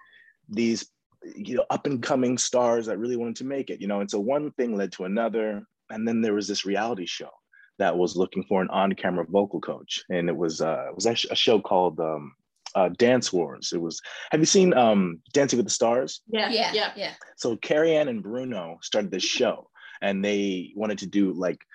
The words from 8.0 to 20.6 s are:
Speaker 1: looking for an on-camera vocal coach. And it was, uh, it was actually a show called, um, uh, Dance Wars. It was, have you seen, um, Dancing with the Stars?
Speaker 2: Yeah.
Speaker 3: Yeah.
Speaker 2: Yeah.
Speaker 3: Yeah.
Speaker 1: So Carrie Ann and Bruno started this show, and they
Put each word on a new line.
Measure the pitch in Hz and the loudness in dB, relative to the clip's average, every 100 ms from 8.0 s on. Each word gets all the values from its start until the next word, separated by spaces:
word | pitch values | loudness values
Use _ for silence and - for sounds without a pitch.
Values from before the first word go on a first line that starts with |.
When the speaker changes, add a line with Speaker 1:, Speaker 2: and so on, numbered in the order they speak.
| 90 82 | 2 0
Speaker 1:
looking | 92 95 - | -2 -2 0
for | 95 | 0
an | 92 | 2
on-camera | 95 98 95 95 90 82 | 2 0 0 -2 -2 0
vocal | 98 101 85 | 2 2 -2
coach. | - 71 - - - | -6 -10 -8 -10 -4
And | 90 85 | -2 0
it | 78 | 0
was, | 85 76 | -2 0
uh, | 80 71 67 | -2 -2 -4
it | - | -2
was | 117 | 0
actually | 117 - | 0 -2
a | - | 0
show | - - | 4 4
called, | - 95 90 80 | 4 2 2 0
um, | 80 78 71 - _ _ - | -4 -4 -8 -18 _ _ -4
uh, | 98 90 87 | 2 2 4
Dance | 120 127 - | 4 4 2
Wars. | 90 76 62 - | -2 -2 -6 -6
It | 90 | -4
was, | 82 - - - - | -4 -8 -14 -14 -2
have | 156 | 2
you | 156 | 6
seen, | 202 185 | 6 6
um, | 131 117 101 90 85 _ | 6 6 6 2 -2 _
Dancing | 139 135 123 | 2 2 2
with | 101 | 0
the | |
Stars? | - - 120 151 - - | 2 2 2 -2 -8 -6
Speaker 2:
Yeah. | 220 202 | -2 0
Speaker 3:
Yeah. | 220 - | 0 0
Speaker 2:
Yeah. | 214 196 208 | -2 -2 -4
Speaker 3:
Yeah. | 165 - - - | -10 -10 -20 -6
Speaker 1:
So | 127 110 | -4 -2
Carrie | - 151 165 156 | 0 2 4 4
Ann | 147 | 2
and | 113 | -2
Bruno | 98 123 131 107 82 82 | -6 -8 -6 -6 -8 -12
started | - 107 98 | -4 -2 -2
this | 95 | -2
show, | - - 117 87 - _ - - | -2 0 0 0 -8 _ -20 -6
and | 101 98 101 | -2 0 0
they | 101 101 92 | 0 0 -2